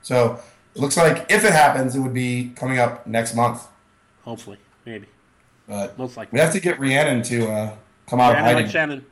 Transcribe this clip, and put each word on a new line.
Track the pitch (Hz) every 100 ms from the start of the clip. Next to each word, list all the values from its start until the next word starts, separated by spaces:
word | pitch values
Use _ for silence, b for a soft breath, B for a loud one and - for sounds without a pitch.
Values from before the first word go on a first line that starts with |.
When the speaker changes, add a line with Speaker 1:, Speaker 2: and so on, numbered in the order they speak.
Speaker 1:
So | - 127 117 B B B B
it | -
looks | 139 170
like | 160 - -
if | 202
it | 214
happens, | 156 143 131 131 135
it |
would | 127
be | 123 123 123 123
coming | - 127 127
up | 120 120 -
next | 113 113
month. | 117 120 117 - _ _ _ _ _
Speaker 2:
Hopefully. | 123 113 - 101 _ _
Maybe. | 117 107 98 _ _ _ _ _ -
Speaker 1:
But | 104 98 -
Speaker 2:
Most | 127 -
likely. | 107 127
Speaker 1:
we |
have | 160
to | 196
get | 170 160
Rhiannon | 135 135 151 123
to, | 110 120 110
uh, | 107 110 - _ _ -
come | 123
out | 123
of | 147
Speaker 2:
Rhiannon |
Speaker 1:
hiding. | 120 - -
Speaker 2:
like |
Shannon. | 160 151 139 -